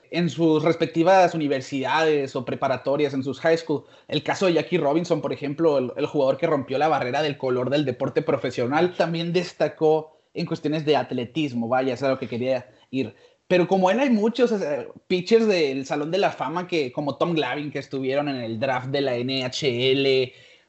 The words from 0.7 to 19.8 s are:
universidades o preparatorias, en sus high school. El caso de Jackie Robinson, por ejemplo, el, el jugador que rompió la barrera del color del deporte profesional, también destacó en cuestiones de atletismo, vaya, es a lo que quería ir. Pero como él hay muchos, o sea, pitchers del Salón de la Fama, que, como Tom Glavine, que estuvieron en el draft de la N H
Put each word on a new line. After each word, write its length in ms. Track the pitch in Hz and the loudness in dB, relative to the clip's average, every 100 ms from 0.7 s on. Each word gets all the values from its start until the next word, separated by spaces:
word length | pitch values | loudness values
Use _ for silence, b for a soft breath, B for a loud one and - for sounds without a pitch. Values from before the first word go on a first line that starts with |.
| 165 156 165 170 190 175 | 0 0 2 4 6 6
universidades 1040 | 170 143 135 123 139 127 151 160 147 131 139 | 2 -2 -2 -4 -4 0 2 2 2 0 -6
o 80 | |
preparatorias, 680 | 120 127 139 123 135 143 143 | -6 -4 -2 -2 -2 0 0
en 100 | 135 | -2
sus 160 | 135 - | -6 -2
high 180 | 165 165 | 2 2
school. 280 | 165 139 b b b | 0 -4 b b b
El 120 | 151 | -4
caso 240 | 147 135 185 | -2 0 2
de 60 | |
Jackie 260 | 160 - 175 | 2 0 0
Robinson, 420 | 143 160 175 156 | 2 0 0 -2
por 100 | 139 | -2
ejemplo, 460 | 123 139 147 165 139 | -6 -6 0 2 2
el, 160 | 123 139 | 0 -4
el 120 | 143 | -2
jugador 300 | 147 135 131 | 0 2 2
que 100 | 160 | 0
rompió 300 | 143 127 131 | 0 0 0
la 120 | 156 | 2
barrera 320 | 139 123 139 | 2 0 -2
del 160 | 151 135 | -2 -2
color 320 | 131 123 127 | -2 0 0
del 160 | 147 135 | 0 0
deporte 360 | 120 131 151 | -2 -2 -2
profesional, 720 | 147 - 131 - 123 151 180 - | 0 0 0 -2 0 2 0 0
también 360 | 165 165 170 | -2 0 0
destacó 880 | 175 175 - 151 - 156 156 156 _ _ | 0 -2 -2 -2 2 2 2 -2 _ _
en 140 | - 170 | -6 -6
cuestiones 360 | 160 147 160 | -4 -4 -2
de 120 | 151 135 | 2 2
atletismo, 720 | 127 127 117 160 143 120 117 | 0 -6 -6 -4 -4 -2 -2
vaya, 260 | 127 135 | 0 0
es 80 | 120 | 0
a 80 | 135 | -2
lo 80 | 131 | -2
que 100 | 117 | -4
quería 400 | 117 127 127 - b b | -4 -2 -2 -4 b b
ir. 240 | 131 110 - b b - | -4 -4 -8 b b 0
Pero 200 | 180 170 | 2 4
como 240 | 190 185 | 4 4
él 80 | 226 | 4
hay 100 | 285 | 2
muchos, 420 | 214 220 240 233 | 2 2 2 0
o 60 | 208 | 0
sea, 300 | 147 135 117 - - | -2 -4 -8 -10 -2
pitchers 400 | 180 175 226 220 | -2 4 4 4
del 400 | 180 143 135 135 | 2 2 -2 -4
Salón 240 | 151 151 | -4 -2
de 80 | 185 | 0
la 140 | 180 | 0
Fama, 360 | - 135 170 180 | -2 -6 -6 -4
que, 240 | 165 127 | -2 -2
como 260 | 151 143 131 | -4 -4 -2
Tom 180 | 165 160 | 0 0
Glavine, 340 | 123 147 147 | -2 -4 -6
que 80 | 143 | -8
estuvieron 500 | 135 135 131 139 147 | -8 -6 -2 -2 -2
en 100 | 131 | -4
el 220 | 113 113 | -6 -4
draft 280 | 135 127 123 | -2 -2 -2
de 140 | 143 | -2
la 140 | 135 120 | 0 -2
N 300 | 127 131 127 | -2 -2 -4
H 460 | - 143 120 | -2 -2 2